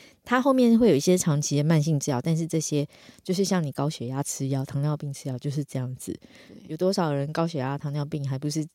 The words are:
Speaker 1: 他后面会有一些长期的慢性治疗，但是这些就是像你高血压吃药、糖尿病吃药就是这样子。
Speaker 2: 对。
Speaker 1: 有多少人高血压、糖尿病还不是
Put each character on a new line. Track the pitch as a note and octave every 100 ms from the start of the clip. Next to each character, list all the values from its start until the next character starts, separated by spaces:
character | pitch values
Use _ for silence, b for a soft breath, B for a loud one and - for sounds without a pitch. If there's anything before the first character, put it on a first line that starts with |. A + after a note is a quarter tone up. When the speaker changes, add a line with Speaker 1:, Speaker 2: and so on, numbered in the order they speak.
| B B
Speaker 1:
他 | - B3
后 | C4+
面 | C4 A#3+ A3+
会 | A#3
有 | C#3
一 |
些 | F3+ F3+
长 | F3 D3
期 | D3 C#3+
的 |
慢 | D3+ D#3+
性 | D3 D3
治 | -
疗， | B2
但 | E3
是 | E3 E3
这 | D#3+
些 | - D3 D3 B B B
就 | -
是 | F#3
像 | G3 F#3
你 | D3+
高 | - C#3+
血 | - A#2+
压 | C3+
吃 | C#3+ - C3+
药、 | C3+
糖 | C3+ C#3+
尿 | D3 D3
病 | C#3+
吃 | C#3 C#3
药 | B2+
就 | D3+
是 | C#3
这 | C3+ C3
样 | B2+ B2+
子。 | - - B B B
Speaker 2:
对。 | B -
Speaker 1:
有 | D#3
多 | F#3
少 | G3 E3
人 | C#3+ C#3+
高 | D#3 E3
血 | D#3+
压、 | B2+ C#3
糖 | D3
尿 | D3 C#3+
病 | D#3 C#3
还 | C3
不 | D3
是 | D#3 D3+